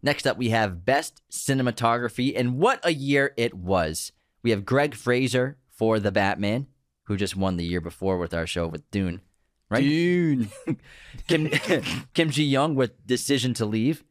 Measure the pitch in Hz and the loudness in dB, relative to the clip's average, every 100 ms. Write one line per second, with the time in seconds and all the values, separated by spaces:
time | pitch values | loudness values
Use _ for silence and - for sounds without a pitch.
0 | 139 139 139 113 120 113 107 87 90 139 | 0 0 -2 0 0 2 0 -2 0 0
1 | 165 _ _ - - 135 123 113 117 117 | 0 _ _ -8 -2 0 0 0 0 0
2 | 120 - 127 120 123 127 214 262 170 156 | -2 -2 -2 0 -2 2 2 2 -2 -2
3 | 139 139 139 - 117 95 90 92 80 80 | 0 2 2 0 -4 -2 0 0 0 -4
4 | - _ _ _ 120 107 98 131 147 - | -10 _ _ _ 0 0 2 2 2 -2
5 | 123 123 131 123 127 143 _ - 113 110 | 0 2 2 2 0 -4 _ -2 2 2
6 | 101 98 98 92 101 113 139 _ _ _ | 2 2 2 0 0 -2 -4 _ _ _
7 | - 101 101 98 95 90 85 87 85 - | -6 -4 -2 0 -2 0 -2 -4 -4 -6
8 | 95 90 85 85 82 - 85 78 _ 101 | -2 -2 -2 -4 -4 -4 -4 -6 _ -4
9 | 92 90 _ _ _ _ _ 110 139 156 | -2 -6 _ _ _ _ _ 0 2 2
10 | 170 180 170 135 107 - - - - - | 2 2 2 2 -2 -6 -6 -6 -8 -20
11 | - - - 165 156 143 - 160 127 123 | -20 -14 -2 0 0 -2 0 -2 -2 -8
12 | - - 160 139 151 135 151 135 123 _ | -4 0 0 2 2 2 2 2 0 _
13 | - 123 - 143 127 117 107 110 120 160 | -2 -2 2 0 0 -2 -2 0 0 -2
14 | _ | _